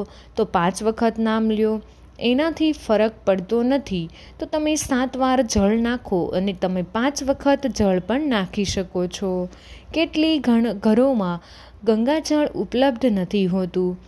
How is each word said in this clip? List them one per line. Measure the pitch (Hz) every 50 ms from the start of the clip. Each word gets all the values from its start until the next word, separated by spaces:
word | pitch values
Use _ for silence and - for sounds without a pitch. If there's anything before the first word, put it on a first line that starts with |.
| 202 - - - - -
તો | - - 220
પાંચ | - - 185 170 180 190 - 214
વખત | 220 220 - 233 226 220 220
નામ | 226 220 220 220 226 220
લ્યો. | 220 208 220 214 220 214 208 - - - - - - -
એનાથી | - 240 247 262 311 330 311 - 311 311 294
ફરક | - - - 220 202 214 226 220 - -
પડતો | 202 190 190 180 185 220 233 240
નથી. | 247 269 285 - - 196 180 165 165 - - - - -
તો | - 320
તમે | 320 - 311 302 302 311
સાત | 294 - - 277 247 262 254 262
વાર | 254 262 262 262 262
જળ | 254 226 - 214 196 202 220
નાખો | 226 233 233 247 247 - - 202 175 156
અને | - - 185 190 202 190
તમે | 180 - 180 185 185 175
પાંચ | 175 - 220 240 285 285 - 277
વખત | 254 277 269 - 277 277 277 277
જળ | 262 208 - 214 196 185 185
પણ | 180 - 220 277 311
નાખી | 294 247 208 185 180 - 214 196
શકો | - - 202 185 180 - 185 180
છો. | 180 185 - 208 190 185 180 180 180 - - - - - - - - -
કેટલી | 302 330 320 - 311 311 320 320 294
ઘણ-, | 233 247 233 233 233 233 196
ઘરોમાં | 202 - 220 214 233 254 277 269 220 190 180 175 170 - - - - - - - - 202
ગંગાજળ | 214 220 214 226 254 302 320 - - 302 302 294 - -
ઉપલબ્ધ | - 208 180 - 240 262 277 240 233 -
નથી | 247 214 196 180 165 208 208 190
હોતું. | 180 180 190 185 180 - 185 185 180 180 180 -